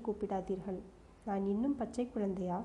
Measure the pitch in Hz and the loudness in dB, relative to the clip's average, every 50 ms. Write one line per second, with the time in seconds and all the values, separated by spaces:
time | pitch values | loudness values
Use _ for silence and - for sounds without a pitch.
0 | - 226 208 - 208 190 196 190 180 - 190 185 - 202 185 196 - - - - | -2 -2 -2 0 0 0 0 0 0 0 -2 -2 -2 -2 -4 -4 -6 -10 -16 -20
1 | - - - - - 220 196 196 196 196 202 214 247 285 277 - 226 226 - 240 | -20 -20 -18 -10 -4 -2 0 2 2 2 2 4 4 2 2 2 0 -2 0 -2
2 | 240 240 - 220 202 196 185 190 180 180 175 196 226 | -2 0 0 0 2 2 2 0 0 0 0 -2 -2